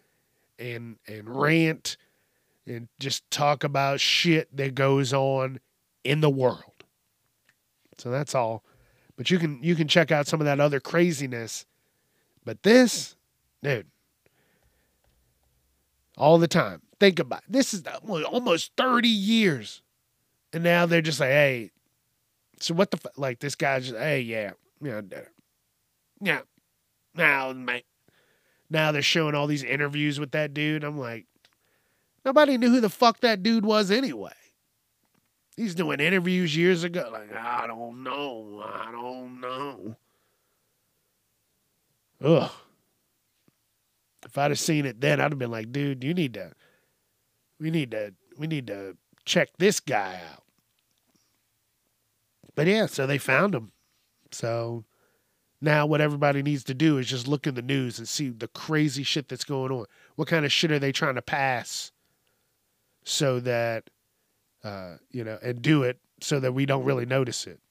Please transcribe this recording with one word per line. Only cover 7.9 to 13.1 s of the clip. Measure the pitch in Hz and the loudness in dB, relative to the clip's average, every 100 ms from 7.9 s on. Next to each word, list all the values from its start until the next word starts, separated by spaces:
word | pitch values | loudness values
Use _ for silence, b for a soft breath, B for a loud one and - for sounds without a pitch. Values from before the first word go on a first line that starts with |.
| - | -12
So | 123 | -6
that's | 135 147 131 | -4 -2 -2
all. | 113 110 b b b b b - | -2 -4 b b b b b -8
But | - | 0
you | 175 | 0
can, | 165 131 | 0 -2
you | 165 165 | 0 2
can | 156 | 4
check | 175 151 | 4 4
out | 151 143 | 2 0
some | 156 | 0
of | 147 | 2
that | 143 | 4
other | 147 139 | 2 2
craziness. | - 170 180 139 135 120 110 - - _ _ _ _ _ _ _ 117 | 0 2 2 2 -6 -8 -8 -12 -14 _ _ _ _ _ _ _ -12
But | 110 | 2
this, | 196 247 247 156 - | 8 8 8 2 -8